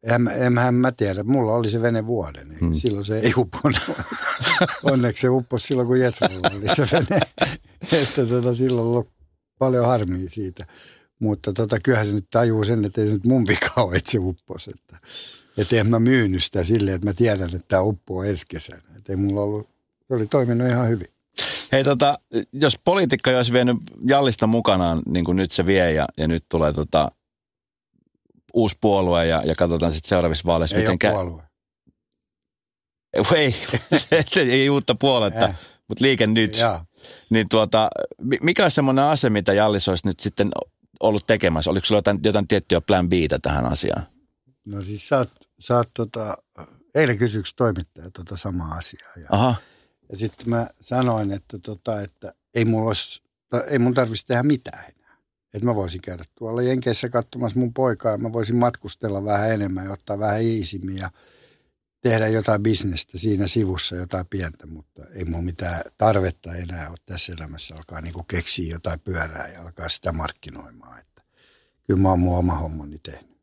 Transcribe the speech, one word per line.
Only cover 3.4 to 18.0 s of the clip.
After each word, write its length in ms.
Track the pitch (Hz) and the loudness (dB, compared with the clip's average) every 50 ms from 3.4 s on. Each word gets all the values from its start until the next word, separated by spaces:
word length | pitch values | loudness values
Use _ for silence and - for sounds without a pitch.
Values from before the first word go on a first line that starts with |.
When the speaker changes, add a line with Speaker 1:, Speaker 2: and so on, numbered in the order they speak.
| 123 - - - - 147 120 - - - - - - - - - - - - - | 0 0 -2 -2 0 0 0 0 -2 -4 -6 -6 -6 -8 -8 -6 -4 -6 -4 -2
Speaker 1:
<laughs> 440 | - - - - 185 - - - - | 0 0 2 2 2 0 -2 -2 0
Onneksi 380 | 160 139 127 123 120 107 - | 0 2 2 2 0 0 0
se 80 | - 127 | 2 2
upposi 380 | 127 131 123 _ - 117 - - | 2 2 0 _ -4 -4 -2 0
silloin, 200 | 143 127 123 117 | 0 0 2 2
kun 120 | 127 127 | 2 2
Jetrolla 500 | 127 123 120 - - - 98 95 90 - - 101 | 2 2 0 0 -2 -2 -2 0 -2 -2 -2 -2
oli 180 | 104 104 - | -2 0 2
se 120 | - 143 - - | 2 2 2 2
vene, 240 | - - - - - 143 - _ - - - - - _ _ _ _ - - | 0 0 2 2 0 0 0 _ -4 -4 -4 -4 -10 _ _ _ _ -4 0
<laughs> 100 | - 165 143 | 2 2 2
että 220 | - - - 131 | 2 0 0 0
tota, 280 | 113 120 123 120 123 123 | 2 2 0 2 0 0
silloin 320 | 117 127 131 127 120 113 117 | 2 0 2 2 2 0 2
on 60 | 117 | 0
ollut 160 | 120 117 - _ _ _ _ _ _ _ _ _ _ | 0 0 -2 _ _ _ _ _ _ _ _ _ _
paljon 260 | 131 131 127 123 120 | 0 2 2 4 4
harmia 440 | 120 127 117 107 90 90 90 92 92 | 4 4 2 2 0 -2 -4 -6 -6
siitä. 360 | - 110 104 92 90 - 92 - - - - - - _ _ _ _ _ | -8 -8 -8 -8 -8 -12 -18 -20 -20 -20 -20 -20 -20 _ _ _ _ _
Mutta 340 | - 107 104 101 - 110 98 | 0 0 0 0 -2 -6 -2
tota, 260 | 92 113 104 - 110 87 | -2 -2 0 0 0 2
kyllähän 240 | - 135 110 107 104 | 2 2 2 2 0
se 60 | 101 | -2
nyt 140 | 107 95 _ | -2 -4 _
tajuu 320 | - 117 120 117 113 110 107 | 2 2 4 4 2 2 2
sen, 220 | 101 120 113 104 | 2 2 0 0
että 160 | 101 98 - | -2 0 0
ei 60 | 110 104 | 0 0
se 60 | 107 | 0
nyt 120 | 101 95 | 0 2
mun 220 | 117 131 131 117 95 | 2 4 4 4 2
vika 220 | 104 - - - - | 0 0 0 -2 0
ole, 200 | - 117 92 90 | 0 0 2 0
että 160 | 92 - - | -2 -2 0
se 60 | - 113 | -2 0
upposi. 520 | 92 92 90 - _ _ 95 87 - - - - | 0 -2 -4 -6 _ _ -16 -14 -14 -16 -18 -20
Että, 180 | _ _ - - _ - - - - - - - _ _ _ - | _ _ -20 -20 _ -20 -18 -18 -18 -18 -20 -20 _ _ _ -4
että 180 | 104 92 - | 0 2 2
en 120 | 113 104 107 | 2 4 4
mä 100 | 117 113 | 4 4
myynyt 440 | 113 120 131 131 117 101 92 92 - | 4 4 4 4 4 2 2 0 -2
sitä 200 | - - 101 87 | -2 0 -2 0
silleen, 320 | 85 113 113 101 98 95 | 2 2 2 2 2 0
että 120 | 90 92 104 | 0 -2 -4
mä 60 | 98 | 0
tiedän, 320 | 87 120 113 104 98 95 85 85 | 2 2 2 2 0 -2 -4 -6
että 100 | 90 - _ | -8 -6 _
tää 140 | 98 95 | 2 2
uppoaa 440 | 92 107 104 90 | 2 2 -2 -4